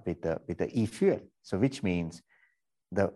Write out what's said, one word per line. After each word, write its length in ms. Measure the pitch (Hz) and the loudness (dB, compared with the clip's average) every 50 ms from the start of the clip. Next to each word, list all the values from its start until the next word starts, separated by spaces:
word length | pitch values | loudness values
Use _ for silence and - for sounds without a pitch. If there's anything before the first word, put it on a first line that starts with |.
| - | -4
with 160 | 90 82 - | -6 -6 -4
the, 200 | - 82 80 - - | -2 -2 -4 -4 -4
with 120 | - 87 - | -6 -4 -4
the 120 | - - - 123 | -4 -2 0 0
e-fuel. 440 | 110 107 - - 190 196 156 - - - _ _ | 0 0 0 2 2 4 2 2 -2 -10 _ _
So 160 | _ - - 185 | _ -4 -2 2
which 240 | - 135 - - | 2 0 0 0
means 400 | - 95 90 87 85 82 82 - - _ _ _ _ _ _ _ _ _ _ _ _ - | -2 0 0 0 -2 -4 -8 -12 -18 _ _ _ _ _ _ _ _ _ _ _ _ -4
the, 220 | - 196 196 - - | 0 2 2 2 0